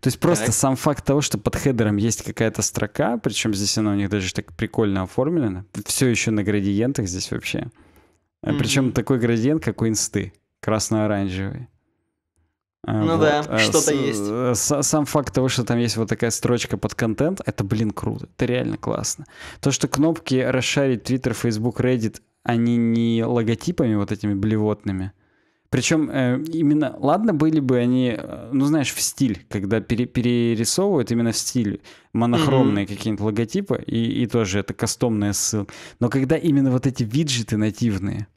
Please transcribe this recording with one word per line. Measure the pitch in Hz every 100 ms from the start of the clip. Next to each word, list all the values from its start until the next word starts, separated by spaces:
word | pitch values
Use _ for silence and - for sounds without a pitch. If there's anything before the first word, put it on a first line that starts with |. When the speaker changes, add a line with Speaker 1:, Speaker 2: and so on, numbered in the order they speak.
Speaker 1:
То | -
есть | -
просто | 156 170 113
Speaker 2:
Так. |
Speaker 1:
сам | - 135 131
факт | - 143
того, | - 139
что | 143 104
под | - -
хедером | 143 123 110 101
есть | 110 113
какая-то | - - 113 107
строка, | 104 - 107 - 156 240
причем | - 107 117
здесь | 104 101 -
она | 107
у |
них | 101 101
даже | 101 92
так | - - -
прикольно | 113 - 107 98
оформлена, | 92 - 131 175 117 92 95 - -
все | - 131
еще | 113 -
на | 107
градиентах | 98 104 98 101 120 139 101
здесь | 90 -
вообще. | - - - - _ - _ _ _ _ _
Э, | -
причем | 147 123 139 131
Speaker 2:
Мгм. |
Speaker 1:
такой | 113 113 131
градиент, | 117 117 120 156
как | 139 104
у | 117
инсты, | 107 - 104 95 - _ _
красно-оранжевый. | - 110 - 110 107 104 98 92 95 113 127 _ _ _ _ _ _ _ _ _ _ _ -
Э, | 107
Speaker 2:
Ну | 160
Speaker 1:
вот. | 165
Speaker 2:
да, | 151 147 151
Speaker 1:
Э, | 113
Speaker 2:
что-то | 110
Speaker 1:
с-, | 156 151
Speaker 2:
есть. | 143 135 110 101
Speaker 1:
э, | 110 127
с-, | 120 - 143
сам | 139 156
факт | 143 151 135
того, | - 131
что | 123
там | 117 120
есть | 120 110
вот | 110
такая | 110 117
строчка | 113 117 120 - 101
под | 110
контент, | - 117 107 147 190
это, | - -
блин, | 101 107 110
круто, | 98 107 107 - _
это | 123
реально | 123 120 107
классно. | - - - - 147 - - -
То, | -
что | 135 -
кнопки | - 311 330 - 131
расшарить | 123 127 123 - 139 123 -
Twitter, | 127 127
Facebook, | 110 120 107 117 -
Reddit, | 123 127 110 - _ _
они | - 117 117 120
не | 117 117 117 113
логотипами | 113 120 113 113 - 180 131 107
вот | 101
этими | 104 107
блевотными. | 101 107 110 107 104 - 95 95 - _ _ _ _ _
Причем, | 131 - 165 139
э, | 135 127 131 156
именно, | 165 147 151 143 -
ладно, | 139 175 226
были | 160 156 156
бы | 131 123
они, | 120 127 127 113
э, | - - -
ну, | 135 139
знаешь, | 156 127
в | -
стиль, | - - 135 95 -
когда | 104 98 110
пере-, | 98 113 123
перерисовывают | - 117 120 117 113 113 - 196 175 117
именно | 117 117
в | 113
стиль | - 123 104 101 - - _
монохромные | 123 117 117 143 135 117 101
Speaker 2:
Мгм. | 98
Speaker 1:
какие-нибудь | 101 113 101 104
логотипы, | 107 117 190 196 120 -
и, | 113 117 113
и | 120
тоже | 120 104 98
это | 95
кастомная | 101 113 - 123 110 101
ссылка. | 101 - 107 101 - - -
Но | 120
когда | 139 131 156
именно | 175 143 135
вот | 127 135
эти | 127
виджеты | 113 127 160 123 113 107
нативные | 107 104 120 98 98 101 107